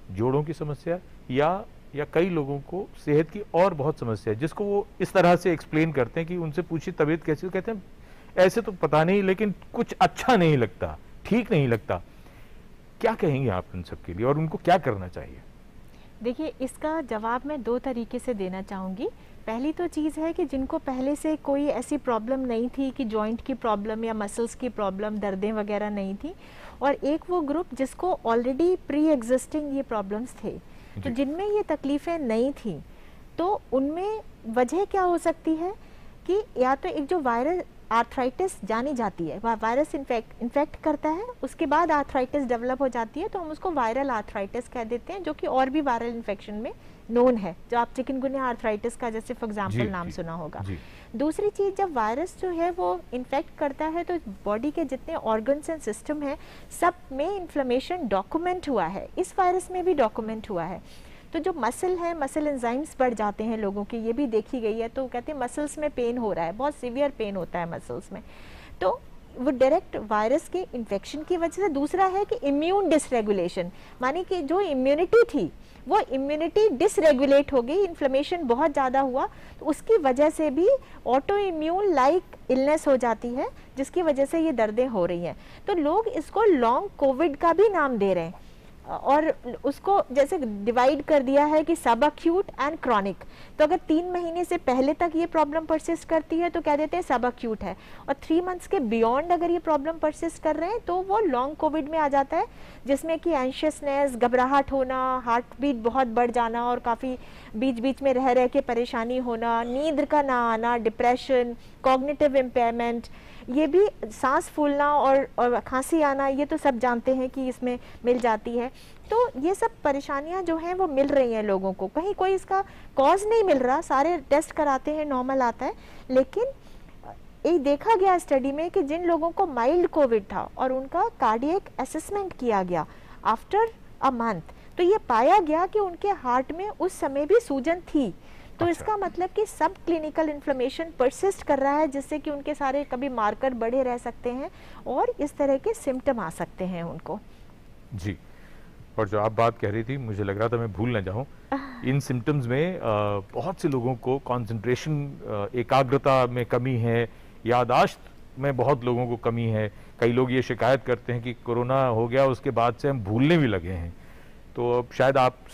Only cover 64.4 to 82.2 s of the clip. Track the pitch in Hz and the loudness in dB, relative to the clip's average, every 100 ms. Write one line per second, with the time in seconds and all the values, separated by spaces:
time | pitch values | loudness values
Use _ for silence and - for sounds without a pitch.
64.4 | 220 262 220 226 226 269 262 240 240 294 | -2 -2 -2 -2 -4 -6 -6 -6 -6 -6
65.4 | 247 - 294 - 302 294 233 247 220 175 | -6 -4 -6 -4 -4 -2 -2 -2 -2 -2
66.4 | 165 208 277 294 247 240 285 - 208 196 | -4 -2 -4 -4 -6 -2 -2 -2 -6 -4
67.4 | 170 185 170 - - 123 - 190 - - | -6 -6 -6 -8 -10 -10 -10 -16 -16 -20
68.4 | - - - - 370 508 - - - 233 | -18 -18 -18 -2 0 0 -6 -20 -16 -4
69.4 | 254 254 262 330 - - 214 214 214 294 | -2 2 4 4 0 -8 -2 0 2 2
70.4 | - 349 370 254 220 196 - 294 311 359 | 0 -6 -6 -8 -4 -6 -6 -10 -2 0
71.4 | 330 - 392 277 294 370 381 381 403 480 | 0 0 -2 0 0 2 2 2 -2 -2
72.4 | 285 285 330 392 370 302 - 247 214 202 | 0 0 2 2 4 2 2 0 0 0
73.4 | 175 - 175 - - - 254 320 359 359 | 0 -2 -6 -10 -18 -4 -2 -2 -2 -4
74.4 | 277 359 381 269 262 294 359 466 466 285 | 0 0 0 2 2 2 6 6 6 2
75.4 | 180 - - - 247 403 - 262 277 302 | -2 -4 -18 -16 0 0 2 -2 -2 -2
76.4 | 330 415 440 254 381 - 311 254 269 277 | 0 4 4 4 2 6 6 6 6 6
77.4 | 285 277 233 349 381 330 277 269 294 359 | 6 2 2 2 0 0 0 2 0 -2
78.4 | 269 240 320 285 262 262 269 254 381 - | 0 2 2 2 2 2 2 0 -4 -6
79.4 | - - 294 294 - 440 269 254 302 320 | -18 -6 -4 -2 4 4 4 4 4 4
80.4 | 311 269 392 539 - - - 262 285 403 | 0 4 4 4 0 -8 0 0 2 0
81.4 | 392 320 311 359 403 285 262 359 | 0 -2 -2 0 2 4 4 4